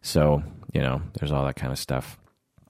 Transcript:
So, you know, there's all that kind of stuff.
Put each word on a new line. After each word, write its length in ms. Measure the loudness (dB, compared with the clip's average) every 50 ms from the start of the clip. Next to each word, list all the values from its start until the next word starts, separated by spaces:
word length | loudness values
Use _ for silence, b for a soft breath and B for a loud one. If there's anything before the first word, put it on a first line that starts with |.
| B
So, 400 | 0 2 4 6 6 6 4 2 -4 -10 -16 -18 -4 -2
you 80 | 0
know, 220 | 0 0 0 -2 -4 -6 -8 -6
there's 140 | -4 -2 0
all 120 | 0 0
that 120 | -2 -2
kind 160 | -4 -4 -6 -4
of 60 | -6
stuff. 400 | -4 -4 -4 -4 -4 -6 -14 -20 _ _ _ _ _ _ _ _ _